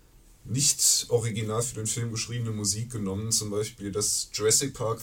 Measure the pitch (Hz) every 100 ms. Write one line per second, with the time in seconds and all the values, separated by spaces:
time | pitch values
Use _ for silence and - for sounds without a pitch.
0 | - - - - - 120 - - - -
1 | - 120 113 104 107 110 117 110 110 -
2 | 117 113 - 120 113 107 101 104 120 110
3 | 98 95 110 - 104 101 110 - 101 98
4 | 101 - - - 107 131 139 - 110 113